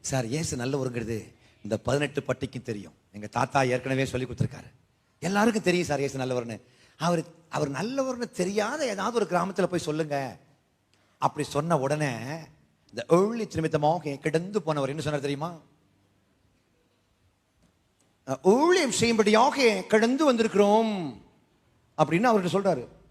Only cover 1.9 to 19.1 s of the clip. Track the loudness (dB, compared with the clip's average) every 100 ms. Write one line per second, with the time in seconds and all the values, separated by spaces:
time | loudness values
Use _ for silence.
1.9 | 0 0 -4 -4 -6 -6 -10 -8 -10 -10
2.9 | _ _ -16 -8 -4 0 2 2 0 -2
3.9 | -2 -2 -4 -6 -4 -4 -6 -20 _ _
4.9 | _ _ _ -2 2 4 2 0 0 0
5.9 | -2 -2 -4 -4 -4 -4 -10 _ _ _
6.9 | _ -2 0 -4 -16 _ -4 -4 -2 -4
7.9 | -2 -4 -4 -8 -4 -2 0 -2 -2 -4
8.9 | -2 -2 -2 0 0 0 0 0 0 -4
9.9 | -4 -2 -2 -4 -8 _ _ _ _ _
10.9 | _ _ _ -4 -2 -4 -2 2 2 2
11.9 | 0 -2 -4 -8 -10 -14 _ _ _ _
12.9 | -12 2 4 4 -2 -6 -4 -2 0 0
13.9 | 0 -4 -6 -2 -2 -2 -4 -2 -2 -2
14.9 | -4 -4 -4 -4 -6 -6 -10 _ _ _
15.9 | _ _ _ _ _ _ _ _ _ _
16.9 | _ _ _ _ _ _ _ _ _ _
17.9 | _ _ _ -10 0 4 6 6 4 2
18.9 | 2 2